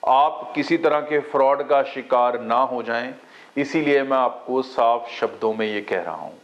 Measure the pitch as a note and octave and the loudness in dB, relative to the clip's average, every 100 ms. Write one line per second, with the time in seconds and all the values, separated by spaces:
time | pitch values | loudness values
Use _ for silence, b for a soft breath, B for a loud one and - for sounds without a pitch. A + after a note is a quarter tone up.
0 | - C3 D3 D#3 - - C#3+ E3 E3 D3 | 4 4 4 0 -8 -6 -2 2 2 0
1 | D3 D3+ C#3+ C#3+ C3+ C#3+ C#3+ C#3 C3 C3+ | 0 -2 -2 2 2 2 2 2 2 -6
2 | B2 B2+ B2 A#2+ A2+ A#2 C3 B2 A2+ A#2 | 0 2 2 0 -2 0 0 -2 -4 -4
3 | B2+ C3 B B B - C#3 E3 D3 C#3 | -6 -12 B B B -6 -2 0 2 2
4 | C3+ C3 B2 - - B2+ C3 - A#2 A#2+ | 4 2 2 -2 -4 -2 -2 2 2 2
5 | - - A2+ - A2+ A2 G#2+ G#2 G2+ F#2+ | -2 -6 -6 -2 -4 -2 -4 -4 -4 -4
6 | E2+ D#2+ D2 - | -4 -8 -12 -16